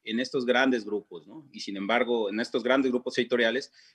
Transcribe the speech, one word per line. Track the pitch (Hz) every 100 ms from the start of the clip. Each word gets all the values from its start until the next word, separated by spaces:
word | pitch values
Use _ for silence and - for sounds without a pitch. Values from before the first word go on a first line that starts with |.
en | 110 113
estos | 131 139 120
grandes | 120 135 123
grupos, | 104 104 - 87 78
¿no? | - -
Y | -
sin | - 98
embargo, | 98 120 120 117 104
en | 107
estos | 120 131
grandes | 117 135 131
grupos | 123 123 -
editoriales, | 117 123 113 120 - _ -